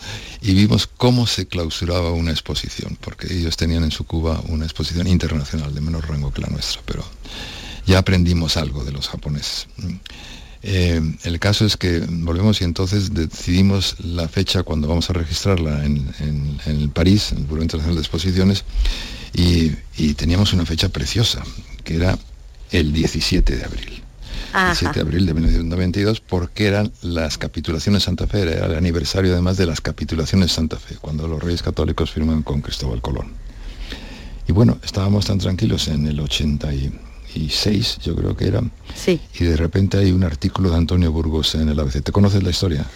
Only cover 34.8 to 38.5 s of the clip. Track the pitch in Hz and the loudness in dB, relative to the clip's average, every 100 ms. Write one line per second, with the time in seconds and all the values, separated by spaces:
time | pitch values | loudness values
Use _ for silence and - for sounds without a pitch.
34.8 | - 101 98 101 98 95 95 92 113 87 | -2 -2 2 2 2 0 0 0 0 0
35.8 | - 73 76 73 73 - 78 71 73 67 | 0 0 0 -2 -2 -2 0 0 -2 -2
36.8 | 69 - - - - 76 76 - 101 104 | -4 -6 -12 -18 -10 -6 -2 0 2 2
37.8 | 110 - 87 82 92 - 95 | 0 -4 -4 -2 -2 0 0